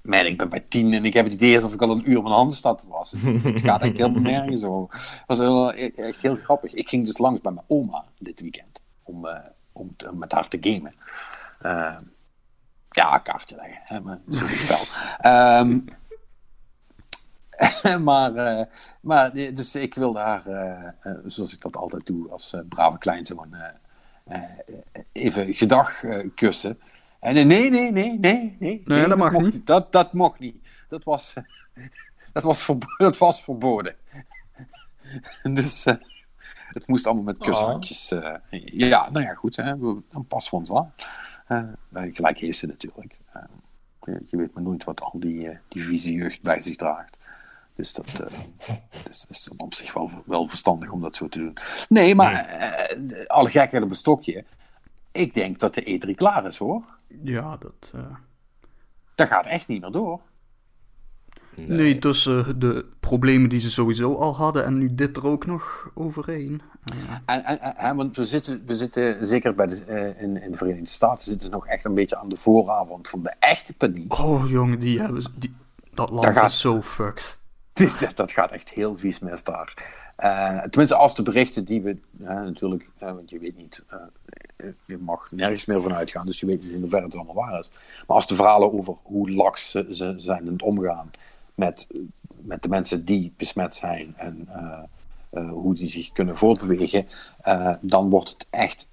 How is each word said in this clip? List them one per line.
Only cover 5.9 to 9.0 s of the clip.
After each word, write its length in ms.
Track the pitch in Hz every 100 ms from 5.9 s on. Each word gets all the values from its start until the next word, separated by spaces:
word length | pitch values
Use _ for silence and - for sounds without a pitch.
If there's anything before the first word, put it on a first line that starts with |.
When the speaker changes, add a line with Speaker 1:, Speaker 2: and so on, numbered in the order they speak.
| -
Speaker 1:
echt 260 | 113 -
heel 140 | 135 120
grappig. 380 | - 143 -
Ik 160 | - -
ging 160 | 127 110
dus 120 | -
langs 240 | 131 120
bij 100 | 95
mijn 140 | 87 -
oma 380 | 147 113 73 - _
dit 220 | 90 80
weekend 400 | 85 - - - _ _